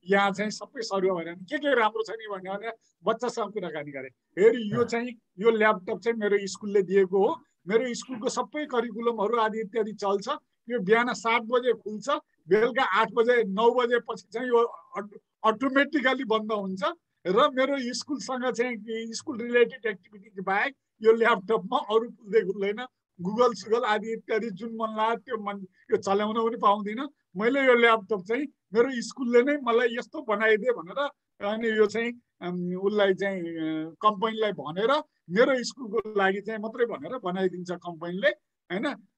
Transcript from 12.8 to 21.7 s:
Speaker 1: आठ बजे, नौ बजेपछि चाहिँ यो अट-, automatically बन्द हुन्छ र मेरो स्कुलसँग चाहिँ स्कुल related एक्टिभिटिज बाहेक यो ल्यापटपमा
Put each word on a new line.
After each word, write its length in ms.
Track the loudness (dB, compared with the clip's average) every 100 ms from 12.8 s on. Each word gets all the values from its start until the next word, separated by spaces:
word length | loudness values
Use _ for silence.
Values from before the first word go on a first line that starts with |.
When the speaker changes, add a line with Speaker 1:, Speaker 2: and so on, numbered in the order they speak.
Speaker 1:
आठ 240 | 0 2 2 2
बजे, 280 | 4 4 2
नौ 220 | 4 4
बजेपछि 540 | 4 2 0 -2 -12 -8
चाहिँ 200 | -8 2
यो 120 | 2 2 -2 -12 -10
अट-, 180 | -10 -14 _ _
automatically 800 | 0 0 2 2 2 2 0 0
बन्द 280 | 0 -2 0
हुन्छ 320 | -4 -4 -4 -4 -4 _ _ 0
र 240 | 4 4
मेरो 240 | 2 0 0 -4
स्कुलसँग 560 | -8 -8 -8 -6 -4 -4
चाहिँ 580 | -2 -4 -4 -8 -8 -8 -10
स्कुल 180 | -10 -8
related 460 | 0 4 4 2 -8
एक्टिभिटिज 580 | -8 _ -20 -20 -10 -2
बाहेक 280 | 0 -2 -6 _ _
यो 100 | 4
ल्यापटपमा 680 | 6 6 2 2 -2 0